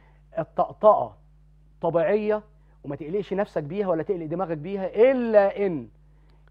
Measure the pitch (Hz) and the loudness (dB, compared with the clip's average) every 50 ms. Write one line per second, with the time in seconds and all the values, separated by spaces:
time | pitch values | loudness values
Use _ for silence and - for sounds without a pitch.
0 | _ _ _ _ - _ - 165 160 - _ - 170 - - - - 214 196 135 | _ _ _ _ -20 _ -8 -8 -8 -6 _ -2 -2 -2 -2 4 4 6 6 6
1 | 123 110 - - - - _ _ _ _ _ _ - - _ _ - 170 156 170 | 0 -4 -8 -18 -20 -20 _ _ _ _ _ _ -20 -20 _ _ -4 0 0 2
2 | 165 151 202 214 214 214 214 214 214 - _ _ _ _ _ _ - 143 143 139 | 2 2 0 0 0 0 -2 -2 -4 -12 _ _ _ _ _ _ -12 -12 -10 -10
3 | 160 147 180 208 196 - 196 185 208 208 - 175 151 143 175 208 202 185 170 156 | -8 -6 -6 -6 -6 -4 -4 -4 -4 -4 -4 -8 -8 -6 -6 -6 -2 -2 -2 -2
4 | 151 - 202 175 160 151 170 175 190 160 170 151 143 185 196 196 190 175 - 202 | -2 -4 -4 -6 -4 -6 -4 -6 -4 -4 -6 -8 -8 -8 -8 -6 -8 -6 2 4
5 | 226 262 269 254 240 226 214 208 196 196 - 196 202 190 170 139 117 - _ - | 4 4 4 2 0 4 4 4 4 4 0 -2 -2 -2 -2 -4 -8 -10 _ -20
6 | _ - _ _ _ _ - _ _ - | _ -20 _ _ _ _ -20 _ _ -20